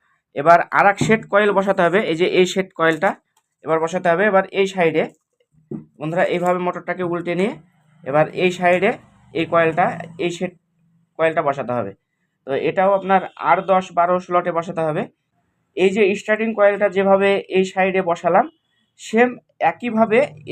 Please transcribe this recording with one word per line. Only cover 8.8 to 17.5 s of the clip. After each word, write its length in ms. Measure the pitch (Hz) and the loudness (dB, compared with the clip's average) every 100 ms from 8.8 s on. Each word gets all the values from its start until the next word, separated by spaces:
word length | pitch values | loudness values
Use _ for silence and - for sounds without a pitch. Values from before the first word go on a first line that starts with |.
| 202 - - _ _ | 0 -2 -10 _ _
এই 120 | - 160 | -6 -2
কয়েলটা, 320 | 170 165 160 208 220 - - | 2 2 2 -2 -2 -12 -6
এই 80 | 175 175 | -6 -4
সেট 160 | 180 - _ _ _ _ _ - | -8 -10 _ _ _ _ _ -2
কয়েলটা 220 | 160 160 147 | 0 0 0
বসাতে 260 | 139 120 123 | -2 -4 -4
হবে। 140 | 98 95 _ _ _ _ - | -6 -10 _ _ _ _ -6
তো 40 | 139 156 | -2 0
এটাও 220 | 190 190 196 | 0 2 2
আপনার 220 | 185 190 - - 147 | 2 0 0 -4 0
আর 80 | 175 175 | 0 2
দশ 140 | 185 185 175 | 0 0 0
বারো 180 | 170 180 180 | 0 0 -2
স্লটে 260 | 175 175 165 | -2 -2 -4
বসাতে 240 | 170 165 160 | -6 -4 -4
হবে। 160 | 156 240 _ _ _ _ _ _ - | -4 -8 _ _ _ _ _ _ 0
এই 120 | 190 196 | 0 2
যে 80 | 196 196 | 2 0
স্টার্টিং 300 | - 214 220 220 | -2 -2 -2 2
কয়েলটা 300 | 202 202 208 180 | 2 4 0 0
যেভাবে 340 | 196 196 196 196 - | 2 2 2 0 0